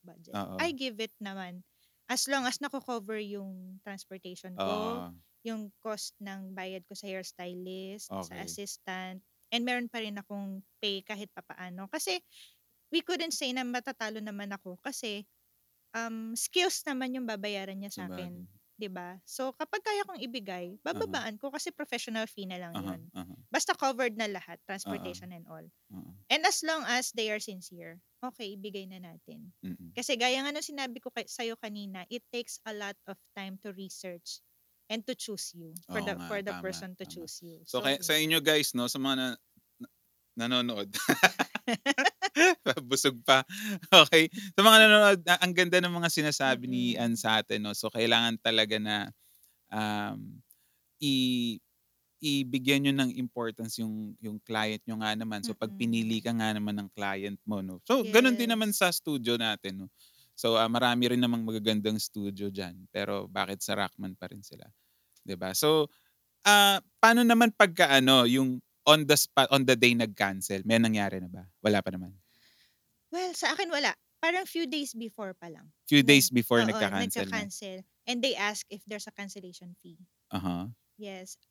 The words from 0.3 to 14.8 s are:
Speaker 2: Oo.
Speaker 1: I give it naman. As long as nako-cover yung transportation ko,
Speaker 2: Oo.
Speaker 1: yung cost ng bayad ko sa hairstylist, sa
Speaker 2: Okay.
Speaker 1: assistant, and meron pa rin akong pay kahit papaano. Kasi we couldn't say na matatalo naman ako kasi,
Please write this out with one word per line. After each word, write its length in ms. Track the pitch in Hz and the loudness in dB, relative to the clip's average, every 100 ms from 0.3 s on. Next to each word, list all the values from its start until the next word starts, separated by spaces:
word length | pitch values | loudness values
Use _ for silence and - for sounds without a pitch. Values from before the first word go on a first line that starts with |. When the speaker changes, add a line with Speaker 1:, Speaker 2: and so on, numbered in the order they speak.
Speaker 2:
Oo. 240 | 101 92 92 | -10 -8 -6
Speaker 1:
I 140 | 349 | -6
give 260 | 269 262 214 | -4 -8 -8
it 120 | 220 - | -10 -10
naman. 440 | 202 196 185 180 - _ _ _ - | -12 -12 -12 -14 -20 _ _ _ -6
As 220 | 262 - | -4 -2
long 160 | 277 | -2
as 160 | 247 - | -2 -4
nako-cover 580 | 285 277 - 240 202 214 | -8 -8 -8 -8 -6 -8
yung 580 | 208 202 196 185 185 190 | -8 -10 -12 -14 -16 -18
transportation 720 | - 196 - 190 185 185 185 | -16 -16 -16 -16 -16 -16 -12
ko, 460 | 185 190 180 - - | -6 -4 -2 -4 -6
Speaker 2:
Oo. 80 | - 170 _ _ | -10 -16 _ _
Speaker 1:
yung 280 | 226 220 208 - | -12 -10 -12 -14
cost 340 | 220 214 - - | -10 -10 -10 -14
ng 320 | 196 196 190 | -14 -14 -14
bayad 320 | 190 185 190 | -12 -10 -12
ko 80 | 175 | -14
sa 160 | 202 202 | -16 -12
hairstylist, 1040 | 190 185 - 180 180 185 185 190 202 - | -12 -12 -14 -12 -12 -12 -12 -12 -14 -12
sa 180 | - 175 | -12 -12
Speaker 2:
Okay. 160 | 175 | -12
Speaker 1:
assistant, 760 | 175 170 202 - - 185 185 190 - _ _ | -14 -12 -14 -14 -12 -10 -10 -14 -20 _ _
and 160 | 240 | -4
meron 240 | 240 247 240 | -2 -4 -6
pa 160 | 233 | -8
rin 100 | 214 | -8
akong 460 | 202 196 202 196 190 - _ | -10 -12 -12 -10 -12 -16 _
pay 220 | 208 196 | -6 -6
kahit 320 | 190 208 208 | -8 -12 -14
papaano. 560 | - - - 180 180 196 | -16 -18 -16 -14 -14 -10
Kasi 320 | 311 381 359 - - - _ _ _ _ | -8 -6 -6 -8 -20 -20 _ _ _ _
we 80 | 330 | -4
couldn't 320 | 330 349 330 | -2 -4 -4
say 180 | - 269 | -6 -4
na 140 | 254 | -4
matatalo 560 | 247 247 240 254 214 220 | -4 -6 -8 -8 -8 -8
naman 320 | 214 202 202 | -10 -10 -10
ako 240 | 196 190 | -12 -14
kasi, 460 | 180 | -14